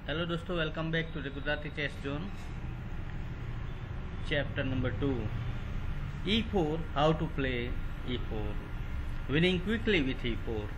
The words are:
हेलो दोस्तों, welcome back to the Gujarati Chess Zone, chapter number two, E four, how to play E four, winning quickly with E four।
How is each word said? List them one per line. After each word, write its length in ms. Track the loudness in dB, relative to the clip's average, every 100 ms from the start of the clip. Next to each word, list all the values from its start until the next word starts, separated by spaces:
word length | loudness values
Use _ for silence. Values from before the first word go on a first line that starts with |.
हेलो 220 | -2 -2 0
दोस्तों, 300 | -2 -2 0
welcome 320 | 0 0 0
back 200 | 0 0
to 100 | -4
the 80 | -4
Gujarati 400 | -4 -2 -2 -2
Chess 220 | -2 -4 -2
Zone, 200 | -4 -2 -4 -6 -6 -4 -4 -6 -4 -4 -4 -4 -4 -4 -4 -4 -4 -4 -6 -6 -4 -4 0
chapter 340 | 2 2 0
number 260 | 0 2 2
two, 180 | 2 2 2 0 -2 -2 -2 -2 -2 -2 -2 -2 -2 2
E 160 | 2 4
four, 340 | 2 2 2 0
how 120 | 4 6
to 140 | 6 2 0
play 340 | 0 0 0 0 -2 -2 -2
E 120 | -2
four, 260 | 0 0 0 -2 -4 -4 -2 -2 -2 -2 2
winning 320 | 4 6 4
quickly 400 | 2 0 4 4
with 240 | 4 0 0
E 60 | 0 0
four। 200 | -2 -2